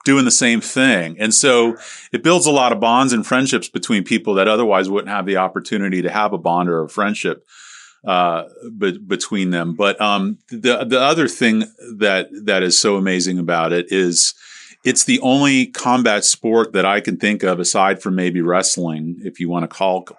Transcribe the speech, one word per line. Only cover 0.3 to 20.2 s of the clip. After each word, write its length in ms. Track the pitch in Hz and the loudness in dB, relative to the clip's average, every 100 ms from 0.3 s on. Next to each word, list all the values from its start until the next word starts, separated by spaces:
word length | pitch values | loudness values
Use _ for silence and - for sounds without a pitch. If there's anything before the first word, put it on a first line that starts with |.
same 300 | - 123 113 | 2 2 0
thing. 560 | - 131 131 98 80 85 | -2 0 2 2 -2 -6
And 160 | 110 | -2
so 420 | 110 139 120 117 113 - - - | 2 4 4 2 -2 -12 -20 -8
it 100 | - | -2
builds 240 | 156 175 151 | 2 2 4
a 60 | |
lot 200 | 143 123 | 2 2
of 60 | 107 | 2
bonds 340 | 113 120 135 | 2 4 2
and 140 | 117 104 | 0 0
friendships 420 | 127 135 117 - | 0 0 -2 -4
between 360 | - - 107 | -8 -2 -2
people 300 | - 113 107 | 0 -2 0
that 120 | 98 98 | 2 2
otherwise 400 | 110 113 95 95 | 2 2 2 2
wouldn't 220 | 101 98 | -2 -4
have 160 | 101 92 | -6 -2
the 120 | 92 | 0
opportunity 640 | 92 92 - 104 98 92 | 0 -4 -6 -4 -2 -2
to 80 | 85 | -2
have 220 | 101 104 | -2 -2
a 60 | 95 | -2
bond 300 | 85 85 87 | -2 0 0
or 160 | 82 | -2
a 40 | 76 | -4
friendship, 560 | - 104 107 90 76 _ - - - - _ - | -4 -4 -2 -4 -6 _ -20 -20 -20 -20 _ -2
uh, 380 | 90 87 82 80 - 117 110 | 0 2 -2 -6 -16 -18 -4
be-, 200 | 101 87 | -4 -4
between 520 | 95 95 - 104 92 | -6 -6 -4 -2 -2
them. 240 | 87 85 | -2 -4
But, 260 | 82 101 - | 0 -2 0
um, 380 | 107 101 98 104 _ | 0 0 -2 -6 _
the, 340 | 117 120 117 | -4 0 0
the 160 | 117 131 | 0 2
other 260 | 135 165 135 | 2 2 -2
thing 380 | - 117 110 107 _ - 104 | 0 2 2 -2 _ -20 -2
that, 300 | 104 95 - 95 | 0 0 -2 -6
that 180 | 107 95 | -2 0
is 160 | 92 - | 2 2
so 180 | 107 98 | 2 2
amazing 420 | 95 92 90 90 | 0 0 -2 -2
about 320 | 85 85 82 | -2 -2 0
it 140 | 87 87 | -2 0
is 420 | 95 90 85 - - - - - - | 0 0 0 -2 -4 -18 -20 -20 -4
it's 180 | 127 - | -2 0
the 140 | - 127 | 0 0
only 460 | 131 135 143 131 123 | 2 2 4 2 0
combat 580 | - 123 123 117 104 | -2 0 2 2 2
sport 480 | - - 113 113 110 | 0 -2 2 2 2
that 120 | 98 95 | 2 2
I 140 | 104 | 2
can 160 | 104 90 | -2 -2
think 260 | 104 104 | -2 0
of, 160 | 95 87 | 0 0
aside 420 | 87 104 95 92 | 0 2 2 0
from 140 | 101 | -2
maybe 260 | 92 90 87 | -2 0 0
wrestling, 760 | 85 90 92 - 85 78 80 87 | 0 0 0 -2 -4 -6 -8 -10
if 160 | 95 - | -12 -8
you 80 | 85 | -4
wanna 180 | 87 82 | -4 -6
call 400 | - 95 92 - - | -2 -2 -2 -6 -10